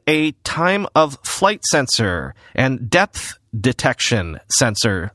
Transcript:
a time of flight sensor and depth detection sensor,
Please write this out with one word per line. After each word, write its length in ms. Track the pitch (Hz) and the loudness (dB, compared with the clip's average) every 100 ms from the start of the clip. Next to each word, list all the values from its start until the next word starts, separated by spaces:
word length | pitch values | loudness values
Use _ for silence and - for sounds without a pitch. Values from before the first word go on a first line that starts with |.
| - | 0
a 240 | 156 156 - | 0 0 -4
time 420 | - - 175 202 202 | -8 -2 0 0 0
of 240 | - 156 139 | 2 2 0
flight 400 | - - 190 214 | -8 -2 -2 -2
sensor 680 | - 156 131 - 104 82 65 - - | 0 0 2 0 0 -2 -6 -12 -10
and 340 | - 131 131 117 | -2 0 0 0
depth 480 | 175 202 - - - _ 113 | 2 2 -2 -12 -14 _ -2
detection 800 | 117 123 107 - - 113 85 78 - | -2 0 0 0 0 0 -2 -8 -4
sensor, 640 | - 123 104 113 95 95 | 0 0 2 0 0 -4